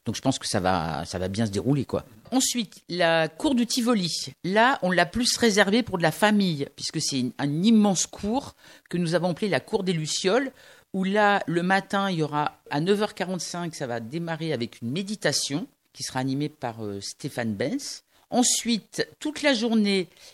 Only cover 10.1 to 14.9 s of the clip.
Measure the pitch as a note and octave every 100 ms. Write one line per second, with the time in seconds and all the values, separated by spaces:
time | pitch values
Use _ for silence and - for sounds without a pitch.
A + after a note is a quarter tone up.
10.1 | - F3+ A#3 C4+ - - - _ F#3+ F#3
11.1 | G#3 G#3 G3 F3+ E3+ F3+ G3 G3 G3+ G3
12.1 | E3 D3 D3 D3+ - - C#3+ F3 G#3 G#3
13.1 | - F3+ F#3 - F3 E3+ - C3 A#2+ A2+
14.1 | E3 E3+ D#3 D#3+ B2+ A#2 - A#2